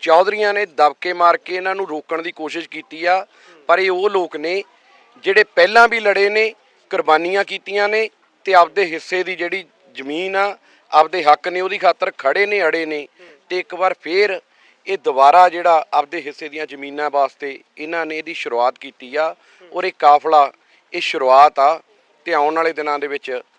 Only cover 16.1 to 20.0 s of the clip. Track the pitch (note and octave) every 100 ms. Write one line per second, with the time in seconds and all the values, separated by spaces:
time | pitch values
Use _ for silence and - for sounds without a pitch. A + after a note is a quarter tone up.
16.1 | E3 C#3+ - D#3 D3+ D3+ C#3 C#3 C#3+ D3
17.1 | C#3 C3+ - C#3+ C3+ _ - D3+ E3+ D#3
18.1 | D#3 D#3+ E3 C3+ A#2+ B2 - C#3 - B2
19.1 | D3 D#3+ E3+ _ _ F3+ D#3+ F3+ -